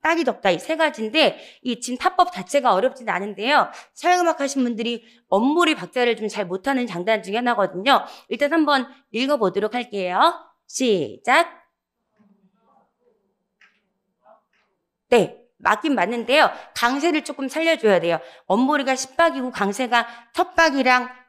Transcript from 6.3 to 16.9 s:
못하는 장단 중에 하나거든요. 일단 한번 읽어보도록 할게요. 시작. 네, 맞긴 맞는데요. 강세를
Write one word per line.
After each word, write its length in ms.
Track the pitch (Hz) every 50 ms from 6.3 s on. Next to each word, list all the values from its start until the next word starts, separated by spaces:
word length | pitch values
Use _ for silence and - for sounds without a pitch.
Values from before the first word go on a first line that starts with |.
| - 208 202
못하는 400 | 175 180 190 190 269 277 262 247
장단 360 | 226 180 170 180 214 220 214
중에 140 | - 190 196
하나거든요. 680 | 233 247 247 240 - 196 185 - 180 196 269 269 208 - - - - - _
일단 240 | 240 240 285 285
한번 340 | 320 330 302 294 294 269 247 - - - _ _
읽어보도록 640 | - 220 262 269 294 262 220 185 185 202 202 214 214
할게요. 600 | 247 240 247 208 202 185 180 180 196 277 339 339 - - _ _ _ _ _
시작. 840 | - - 262 240 208 180 147 107 - - _ - 254 311 339 - - - _ _ _ _ _ _ _ _ _ _ _ _ 208 196 _ _ _ 185 _ 214 226 _ _ _ _ _ _ _ 247 _ _ _ 196 196 _ _ _ _ _ _ _ _ _ _ _ _ _ _ _ _ _ _ _ - - _ _ _ _ _ _ _ _ _ _ _ _ _ _ _
네, 280 | 240 233 175 147 - - _ _ _ _
맞긴 360 | - - 208 220 - 320 277
맞는데요. 560 | 214 - 196 240 240 226 233 262 311 269 190 - - - - _
강세를 500 | - - 240